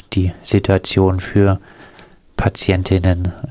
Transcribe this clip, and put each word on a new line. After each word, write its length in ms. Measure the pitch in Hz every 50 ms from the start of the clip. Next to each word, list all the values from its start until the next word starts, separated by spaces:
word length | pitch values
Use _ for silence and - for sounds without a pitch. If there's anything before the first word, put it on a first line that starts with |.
| - - -
die 180 | 98 92 90 85 -
Situation 760 | - - - 101 - - 98 92 - - - 95 95 95 95 92
für 400 | - - - 107 98 98 95 - - - - - - - - - - - _ _ _ _ _
Patientinnen, 960 | - - 101 - - - - 95 92 92 - 95 92 90 95 87 87 90 90 87 - - -